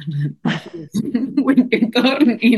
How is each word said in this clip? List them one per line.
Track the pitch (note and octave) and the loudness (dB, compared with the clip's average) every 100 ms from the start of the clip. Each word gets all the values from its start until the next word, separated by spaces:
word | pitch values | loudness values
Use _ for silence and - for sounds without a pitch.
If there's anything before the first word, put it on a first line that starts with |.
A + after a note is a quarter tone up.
| D#3 D3 C#3+ - | -8 -4 -4 -4
<laughs> | - E3+ - E4+ D3+ G#3 - A#3 C4+ - C4 | -4 -4 -8 -16 -8 -6 -4 -4 -4 -2 2
vull | C#4 - | 2 4
que | - A3+ | 2 2
torni, | B3 B3+ C4+ A#3+ A3+ A3+ | 2 2 2 0 2 2